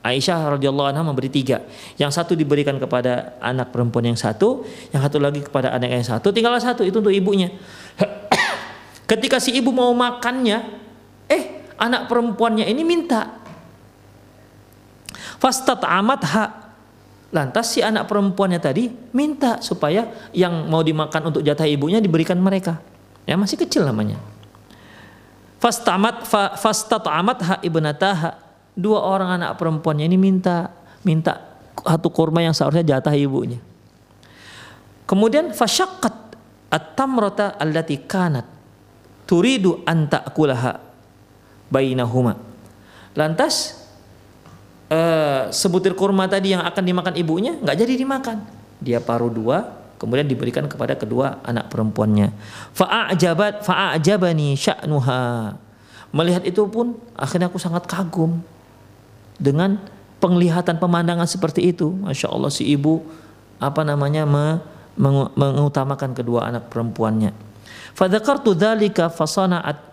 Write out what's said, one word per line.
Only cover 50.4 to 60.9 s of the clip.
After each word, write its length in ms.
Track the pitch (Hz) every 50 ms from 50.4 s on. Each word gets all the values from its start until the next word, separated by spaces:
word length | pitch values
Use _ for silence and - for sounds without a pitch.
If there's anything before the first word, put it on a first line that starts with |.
| 131 120 120 - 143 143
kepada 240 | - - 120 117 135
kedua 480 | - - 107 117 123 135 135 - -
anak 320 | - - 117 113 - - -
perempuannya. 560 | 113 110 110 101 - 110 107 107 104 101 - - - - - - - - - -
Fa'ajabat, 880 | - 190 - 202 233 226 - 196 160 180 175 165 160 208 208 208 208 -
fa'ajabani 880 | - 180 - 196 175 143 165 147 185 202 196 185 175 165 156 147 143 139
sya'nuha. 1040 | 135 - 214 - - - 151 151 143 123 139 127 127 127 120 120 117 110 104 98 - - - - - - - - - - - -
Melihat 320 | 143 165 175 180 180 180
itu 160 | 185 180 202 208 196
pun 240 | 220 226 240 240 233 - - - -
akhirnya 320 | - - 131 - 175 180 175
aku 80 | 180
sangat 320 | 180 - 175 165 175 175 -
kagum 480 | - 175 190 165 - 170 160 165 170 165 170 - - - - - - - - - - - - - - - - - -
dengan 400 | - - 139 139 156 180 202 196 208 - - - - - - -
penglihatan 640 | - - 175 180 175 175 175 165 175 170 180 170 160
pemandangan 480 | 185 175